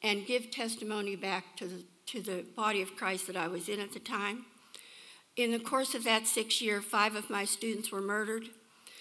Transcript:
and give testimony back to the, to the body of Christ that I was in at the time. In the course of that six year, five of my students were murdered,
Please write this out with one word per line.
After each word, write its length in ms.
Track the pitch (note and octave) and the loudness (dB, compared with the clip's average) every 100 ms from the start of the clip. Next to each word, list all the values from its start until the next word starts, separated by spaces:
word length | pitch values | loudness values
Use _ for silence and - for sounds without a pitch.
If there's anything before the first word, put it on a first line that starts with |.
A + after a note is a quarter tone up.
and 240 | G#3+ G3+ G#3 | 2 2 2
give 240 | B3 A#3 | 0 0
testimony 640 | - A3+ A3+ G#3+ G#3 G3+ | -4 -4 -4 -2 -2 -2
back 420 | F#3+ F#3+ F#3 - - | -2 -2 -2 -4 -10
to 80 | F3+ | -8
the, 180 | F3+ F3+ - - | -8 -12 -14 -8
to 160 | A#3+ | -6
the 200 | G3+ F3+ F3 - | -4 -4 -4 0
body 240 | G#3+ G3+ | 2 2
of 160 | F#3+ - | 0 -2
Christ 300 | F#3+ F#3+ - | 0 0 -2
that 100 | F3+ | -2
I 120 | E3+ | -2
was 200 | F3+ F3 | -2 -2
in 120 | G#3 | -4
at 120 | G3+ | -4
the 80 | - | -8
time. 460 | - A3 G3+ A#3+ B3+ - - - - - - - - - | -4 -2 -2 -4 -10 -20 -18 -18 -18 -20 -20 -20 -8 2
In 160 | A#3 | 2
the 60 | A#3 | 2
course 360 | A3+ C4 C4 | 2 2 2
of 100 | A#3+ | 2
that 220 | A3+ A3 A3 | 4 4 6
six 340 | A#3 A3 - | 2 4 2
year, 200 | A3+ G3+ | 2 0
five 340 | G3+ G#3+ G#3+ | 2 4 4
of 140 | G#3+ G#3+ | 2 -2
my 160 | G3+ | 0
students 480 | G#3 - A3+ G#3+ A3+ | 0 0 0 0 -2
were 80 | G3 | -2
murdered, 500 | G3 G#3 G#3+ A3+ A3+ - - - - - | 0 0 0 -2 -6 -16 -20 -20 -20 -18